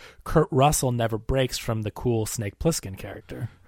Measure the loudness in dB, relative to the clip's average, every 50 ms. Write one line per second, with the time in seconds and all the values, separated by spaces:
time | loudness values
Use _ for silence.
0 | -14 -16 -20 _ -6 2 4 4 4 4 4 6 6 6 6 4 0 0 2 2
1 | 0 0 0 -2 -4 -2 0 0 0 0 -2 -6 -4 -4 -2 -2 -2 -4 -6 -2
2 | 0 0 0 0 0 -2 -4 -6 -6 -6 -6 -2 -2 0 0 0 -4 -8 -12 -10
3 | -12 -14 -14 -14 -14 -14 -10 -8 -8 -10 -10 -12 -20